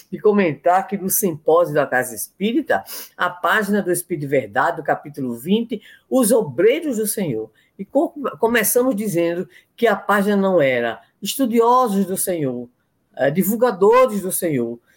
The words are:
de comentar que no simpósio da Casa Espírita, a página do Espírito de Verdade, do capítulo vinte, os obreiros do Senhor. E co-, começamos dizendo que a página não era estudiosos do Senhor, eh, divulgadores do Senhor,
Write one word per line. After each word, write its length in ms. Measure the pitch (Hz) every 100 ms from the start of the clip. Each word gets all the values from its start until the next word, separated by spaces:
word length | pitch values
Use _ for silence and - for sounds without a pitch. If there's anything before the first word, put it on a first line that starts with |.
| -
de 100 | 185
comentar 680 | 214 208 180 - 170 185 190
que 100 | 202
no 140 | 185
simpósio 640 | - 196 151 - 165 165
da 120 | 147 135
Casa 280 | 123 120
Espírita, 680 | 110 - - 202 262 - 98 - - - -
a 120 | 180
página 540 | - 170 202 202 208
do 80 | 180
Espírito 300 | 175 - 170
de 80 | 143
Verdade, 480 | 139 107 123 156 160
do 80 |
capítulo 500 | 151 143 151 147 127
vinte, 480 | 117 143 214 233 208 - - -
os 220 | 254 214
obreiros 680 | 233 170 120 208 294 320 214
do 80 | 208
Senhor. 440 | - 175 110 110 _ _ -
E 80 |
co-, 300 | 196 269 320 294 254 -
começamos 560 | 226 233 - 247 254
dizendo 540 | 202 214 165 170 170 180 - _
que 140 | - 226
a 80 | 202
página 400 | - 202 196 202
não 240 | 196 180
era 400 | 135 123 117 110 _ _
estudiosos 840 | 202 - 254 233 233 254 247 196
do 120 | 180 190
Senhor, 520 | - 170 139 123 123 _ _ _ _ -
eh, 140 | 135
divulgadores 920 | 160 180 226 247 190 196 247 254 202
do 80 | 180
Senhor, 480 | - 175 135 117 120 _